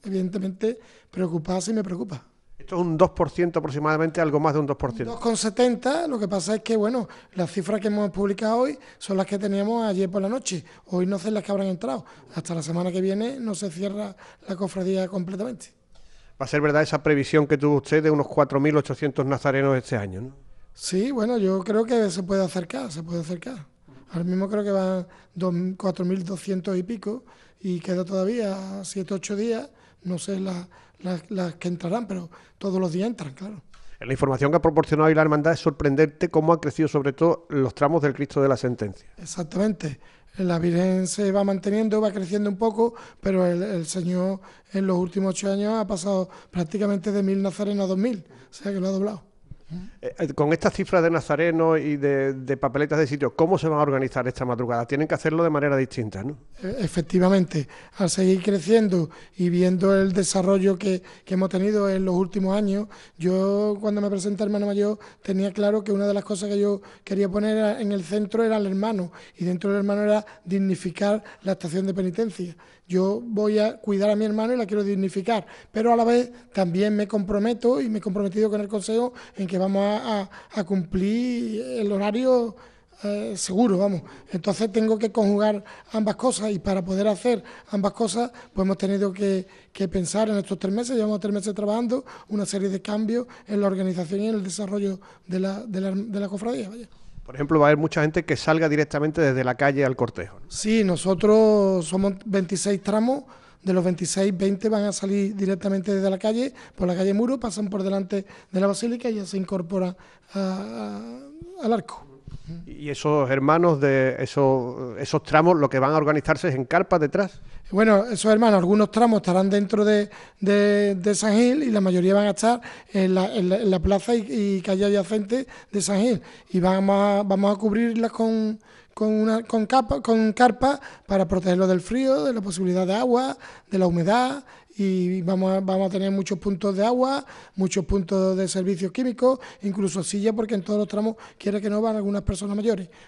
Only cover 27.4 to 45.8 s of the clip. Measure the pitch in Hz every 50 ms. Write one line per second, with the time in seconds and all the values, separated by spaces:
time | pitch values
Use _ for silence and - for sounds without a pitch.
27.4 | _ _ _ _ - 190 180 170 - - 180 180 180 175 196 190 185 196 240 240
28.4 | 220 196 190 190 190 190 196 202 190 - - 196 185 - 196 185 - - 208 202
29.4 | 220 233 226 226 277 285 _ _ _ _ _ _ - 180 180 165 - - 196 185
30.4 | 190 190 180 175 180 - - - - _ _ _ - 180 180 165 160 - 214 185
31.4 | 180 170 160 - - 180 175 160 - 170 190 240 233 190 190 180 175 165 - -
32.4 | - _ _ - - 196 180 185 185 175 156 180 202 233 233 - 165 139 131 -
33.4 | 185 208 214 165 - - - - - - - - 113 117 131 120 143 135 131 127
34.4 | 139 143 160 170 151 165 151 156 156 - 156 147 156 160 156 156 156 156 151 151
35.4 | 147 160 165 - - 165 143 - 156 143 135 143 156 151 143 - 180 170 - 160
36.4 | 156 160 170 156 - 147 - - 156 143 - 147 135 139 135 - 160 170 156 -
37.4 | - - 147 143 131 127 - - 147 143 165 165 139 143 123 - 143 - - 147
38.4 | 139 139 131 113 - 123 123 - 110 101 95 - - - - - 175 - - 185
39.4 | 170 - - 180 202 220 196 - - 151 131 - - - - _ _ - - -
40.4 | 190 180 175 170 165 175 170 175 185 185 185 185 185 185 - - 208 196 190 202
41.4 | 196 196 196 185 - 208 202 214 220 220 214 214 220 208 190 202 190 165 196 208
42.4 | 208 208 196 185 226 226 208 220 226 233 233 - - - - _ - 196 190 185
43.4 | 185 175 175 175 185 220 202 170 165 151 - 185 165 175 180 180 185 190 196 190
44.4 | - - - - _ _ - 196 196 190 185 175 185 175 - 196 190 190 180 -
45.4 | 202 196 196 202 202 208 220 226